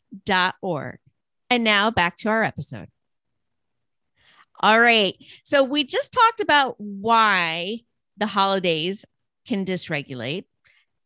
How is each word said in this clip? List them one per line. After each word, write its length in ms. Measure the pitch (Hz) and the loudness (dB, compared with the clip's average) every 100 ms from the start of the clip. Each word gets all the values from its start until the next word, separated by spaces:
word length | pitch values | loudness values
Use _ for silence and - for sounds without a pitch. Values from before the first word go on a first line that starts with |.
| _ 196 | _ -14
dot 320 | - 185 180 - | -4 0 0 -4
org. 380 | 190 156 127 - _ _ _ _ _ | -8 -6 -8 -14 _ _ _ _ _
And 120 | 247 | 0
now 300 | 226 208 214 | 2 2 2
back 240 | 233 175 - | 2 -2 -2
to 100 | 214 | -2
our 140 | 220 | 0
episode. 460 | 185 - 147 113 82 _ _ _ _ _ _ _ _ _ _ _ _ _ _ _ _ _ | -2 -4 -12 -14 -16 _ _ _ _ _ _ _ _ _ _ _ _ _ _ _ _ _
All 220 | 196 220 | 2 6
right. 340 | 240 226 196 - - - | 6 6 2 -2 -18 -18
So 180 | - 285 | -2 0
we 220 | 269 294 | 2 0
just 280 | 277 403 554 | -2 -4 -4
talked 280 | 508 466 453 | 2 2 2
about 340 | 330 294 262 - | 2 2 2 -4
why 1000 | 208 202 214 226 214 190 170 165 175 233 - _ _ _ | -14 -8 0 4 4 2 0 -4 -6 -8 -12 _ _ _
the 100 | 214 | -4
holidays 760 | 202 196 196 180 160 170 202 - _ _ _ - | 0 0 2 0 -2 -2 -6 -12 _ _ _ -6
can 180 | 208 | -4
dysregulate 840 | 185 180 - 151 139 131 117 170 - _ _ _ _ _ | -4 -6 -6 -8 -8 -10 -8 -8 -12 _ _ _ _ _